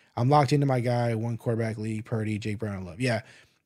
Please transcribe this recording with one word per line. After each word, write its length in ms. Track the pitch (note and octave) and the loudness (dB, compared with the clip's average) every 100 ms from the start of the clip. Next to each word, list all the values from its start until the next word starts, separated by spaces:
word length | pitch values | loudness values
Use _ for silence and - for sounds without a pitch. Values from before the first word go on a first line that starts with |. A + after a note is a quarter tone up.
| _ - | _ 0
I'm 140 | B2+ | 4
locked 240 | D3 C3 | 6 6
into 120 | D3 C#3 | 4 2
my 140 | B2+ | 2
guy, 360 | A#2+ A#2+ A#2+ A2+ | 2 0 0 0
one 220 | A#2 A#2 | -2 -4
quarterback 400 | B2 A2+ A2+ G#2 | -2 -2 -2 -4
league, 280 | A2 A2 - | -4 -6 -4
Purdy, 340 | A2+ G#2+ G#2+ | -4 -2 -4
Jake 200 | G#2+ G#2 | -4 -6
Brown, 260 | G#2+ F#2+ F#2 | -6 -6 -8
Love. 160 | F2 | -4
Yeah. 220 | B2+ A2 - - - _ | -2 -2 -6 -20 -20 _